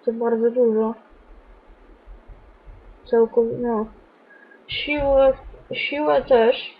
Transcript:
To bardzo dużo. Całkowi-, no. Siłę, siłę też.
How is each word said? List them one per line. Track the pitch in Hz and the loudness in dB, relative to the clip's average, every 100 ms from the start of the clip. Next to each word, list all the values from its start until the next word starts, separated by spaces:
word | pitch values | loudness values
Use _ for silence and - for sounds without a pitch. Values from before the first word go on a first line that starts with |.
| - | -4
To | |
bardzo | 226 233 226 233 | -2 -2 0 0
dużo. | 247 240 220 220 233 _ - _ - _ - _ - - - - - - - - _ - - - - - | 2 2 2 -2 -6 _ -20 _ -20 _ -20 _ -20 -20 -20 -20 -20 -20 -20 -20 _ -20 -20 -20 -20 -2
Całkowi-, | 233 226 233 233 247 | 0 2 0 -2 -4
no. | 240 220 220 - _ _ _ - _ _ - | -4 -4 -6 -14 _ _ _ -20 _ _ -12
Siłę, | - - 294 277 269 269 262 - - - | -10 -6 -4 2 4 4 2 -10 -20 -14
siłę | - - 285 302 285 | -10 -6 -4 0 0
też. | 240 247 226 - - | 4 4 4 0 -6